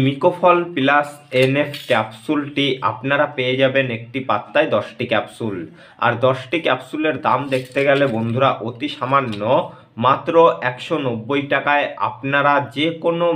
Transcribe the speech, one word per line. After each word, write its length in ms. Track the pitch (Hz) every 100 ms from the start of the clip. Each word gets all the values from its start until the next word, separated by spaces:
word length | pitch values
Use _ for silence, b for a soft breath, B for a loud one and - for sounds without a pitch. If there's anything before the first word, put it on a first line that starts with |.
| 135
মিকোফল 520 | 139 180 175 185 175 170 151
প্লাস 340 | 135 143 143 - - 127
এনএফ 300 | 131 139 147 - -
ক্যাপসুলটি 760 | 117 110 - - 147 143 139 139 131 -
আপনারা 340 | 113 135 143 147 139
পেয়ে 180 | 127 131
যাবেন 240 | 135 135 131 113
একটি 220 | 117 135 127
পাত্তায় 400 | 104 - 147 156 147
দশটি 300 | - - 113
ক্যাপসুল। 440 | 107 - - 113 95 82 B B - -
আর 80 | 117 127
দশটি 320 | 127 - 170 165
ক্যাপসুলের 500 | 127 - 151 156 135 113
দাম 140 | 123 139
দেখতে 260 | 131 127 139 139
গেলে 180 | 139 139 110
বন্ধুরা 340 | 113 117 131 - 104
অতি 200 | 117 147 -
সামান্য, 440 | 123 139 127 101 107 139 - B B - 123
মাত্র 280 | 139 - 165 165 - 123
একশো 260 | 127 - - 131
নব্বই 360 | 113 110 143 139
টাকায় 320 | 139 143 147 - - 110
আপনারা 460 | - 135 143 143 143 123 131
যে 120 | 160 165
কোনো 220 | 170 170 170